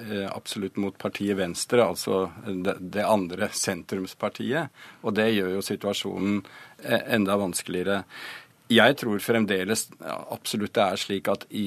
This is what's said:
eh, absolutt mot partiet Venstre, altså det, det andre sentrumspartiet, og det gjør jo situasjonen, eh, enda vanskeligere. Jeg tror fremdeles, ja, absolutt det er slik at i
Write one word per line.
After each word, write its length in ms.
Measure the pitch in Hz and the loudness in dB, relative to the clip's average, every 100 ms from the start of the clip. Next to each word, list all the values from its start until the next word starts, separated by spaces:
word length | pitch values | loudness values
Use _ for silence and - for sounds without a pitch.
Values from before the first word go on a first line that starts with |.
eh, 240 | 110 104 98 | -6 -4 -4
absolutt 560 | - - 113 95 - | -8 -8 -6 -4 -2
mot 160 | 98 - | -4 -4
partiet 400 | 101 - 101 98 | -6 -2 0 0
Venstre, 480 | 87 87 - 123 98 | 0 -4 2 4 4
altså 380 | 85 - 98 92 85 | 2 0 0 0 -4
det, 320 | 107 95 92 92 90 98 | -6 -2 -2 -4 -6 -2
det 80 | 101 | 2
andre 460 | 107 87 90 104 | 2 2 -2 -4
sentrumspartiet, 1200 | - - 90 78 98 92 - 104 - 110 143 113 - - - 117 | -2 -2 -4 -6 -6 -6 -4 -6 -4 -2 -2 -4 -10 -20 -6 0
og 80 | |
det 160 | 104 110 107 | 2 4 4
gjør 240 | 92 98 | 2 -2
jo 60 | - | -2
situasjonen, 720 | 101 101 101 101 95 98 101 - - - - | -2 -2 -2 -4 -2 0 0 -4 -16 -20 -14
eh, 240 | - 117 - | -2 -2 2
enda 240 | 117 95 104 | 2 4 2
vanskeligere. 640 | 95 85 - 90 90 98 - - - - - _ _ | 0 -4 -4 -2 0 -2 -4 -14 -14 -16 -18 _ _
Jeg 300 | 113 113 143 | 8 8 6
tror 180 | 120 101 | 0 -2
fremdeles, 680 | - 113 104 95 92 113 - - | 2 2 2 0 0 -2 -4 -10
ja, 160 | 82 - - | -8 -8 -8
absolutt 460 | - - 110 104 117 | -8 -4 -2 0 2
det 60 | |
er 160 | 98 92 | 2 0
slik 240 | - 98 104 | -2 -2 0
at 160 | 98 - | -2 -4
i 60 | 107 | -6